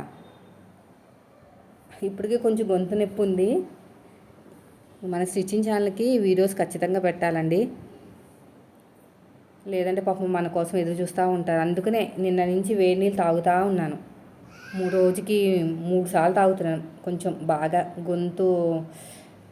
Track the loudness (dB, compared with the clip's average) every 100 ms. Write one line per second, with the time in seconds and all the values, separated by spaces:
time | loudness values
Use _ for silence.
0 | -8 -16 -20 -20 -20 -20 -20 -20 -20 -20
1 | -20 -20 _ -20 -20 -20 -20 -20 -20 -10
2 | -8 -6 -2 0 2 0 0 0 0 0
3 | -2 0 0 2 2 0 -2 -10 -20 -20
4 | -20 -20 -20 -20 -20 -20 -20 -20 -20 -14
5 | -8 -4 -2 -2 -2 0 0 0 0 0
6 | 0 2 4 4 2 2 -4 -2 -2 0
7 | 0 0 -2 0 0 2 0 -4 -18 -20
8 | -20 -20 -20 -20 -20 -20 -20 -20 _ -20
9 | -20 _ -20 -20 -20 -20 -6 -2 0 0
10 | 0 -2 0 0 -2 -2 -2 -2 -2 -2
11 | -4 0 0 0 0 0 0 0 0 0
12 | -2 -2 0 0 2 0 0 2 4 4
13 | 2 2 2 2 2 2 2 0 -2 -6
14 | -12 -20 -20 -20 -20 -20 -12 -6 -2 2
15 | 4 2 0 2 4 2 0 -2 0 0
16 | 2 2 4 4 4 2 -2 -4 -6 -12
17 | -8 -4 -4 -4 -2 -2 0 0 -2 -6
18 | -4 -2 -2 0 2 2 2 -2 -4 -14
19 | -20 -20 -20 -20 -20